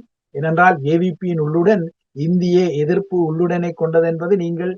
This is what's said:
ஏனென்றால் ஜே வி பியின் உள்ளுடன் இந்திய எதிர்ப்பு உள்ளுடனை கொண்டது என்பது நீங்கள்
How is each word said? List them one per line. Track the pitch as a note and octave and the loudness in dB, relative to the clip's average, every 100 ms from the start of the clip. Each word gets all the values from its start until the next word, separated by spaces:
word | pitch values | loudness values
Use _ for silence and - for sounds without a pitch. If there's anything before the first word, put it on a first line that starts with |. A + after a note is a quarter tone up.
| - _ _ | -8 _ _
ஏனென்றால் | C#3+ D#3+ E3 F3+ E3 | -6 -2 4 4 2
ஜே | C#3 E3 | 0 0
வி | F3+ | 0
பியின் | D#3+ F#3 E3 | -2 -4 -2
உள்ளுடன் | D3+ E3 F3 G#3+ E3 - _ | -2 2 2 2 0 -10 _
இந்திய | C3+ D#3 F3+ F3 F3 F3+ | -6 -2 0 2 2 2
எதிர்ப்பு | D3 D3+ F3+ G3 F3+ | 0 0 -2 -2 -2
உள்ளுடனை | D#3+ D#3+ F3 F3 E3+ | -2 0 -2 0 -4
கொண்டது | E3 E3 E3 E3+ | -4 0 2 0
என்பது | E3 E3+ G3 | -2 0 0
நீங்கள் | E3+ E3 D3 | 0 -4 -6